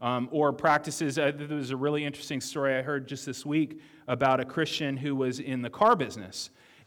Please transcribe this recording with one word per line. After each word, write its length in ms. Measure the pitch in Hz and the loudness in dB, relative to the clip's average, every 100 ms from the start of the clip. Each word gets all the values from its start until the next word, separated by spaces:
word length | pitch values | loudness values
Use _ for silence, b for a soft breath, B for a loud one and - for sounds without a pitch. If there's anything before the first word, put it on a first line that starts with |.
Um, 280 | 123 123 123 | -2 -2 0
or 200 | 156 147 | 2 2
practices, 680 | - 165 147 147 139 156 135 | 4 4 4 2 -4 -2 2
uh, 120 | 143 143 | 0 0
there 200 | 147 151 | -4 -4
was 140 | 127 | -4
a 80 | 131 | -2
really 260 | 143 147 | 0 0
interesting 380 | 147 143 - 139 | -2 -6 -6 -6
story 340 | 123 151 139 131 | -4 -2 0 0
I 60 | |
heard 260 | 131 143 127 | 0 -4 -6
just 160 | 139 | -8
this 220 | - 123 147 | -8 -8 -2
week 360 | 151 156 - B B B | 0 0 -4 B B B
about 320 | 123 139 131 | 2 4 4
a 60 | 127 | 2
Christian 520 | - 156 - 143 135 | -2 -2 -2 -2 -2
who 180 | 143 139 | -2 0
was 240 | 127 123 | 0 -2
in 220 | 139 127 | -4 -4
the 80 | 120 | -4
car 260 | - 214 226 | 4 6 6
business. 540 | 123 110 95 - - b b b | 2 -6 -12 -10 -12 b b b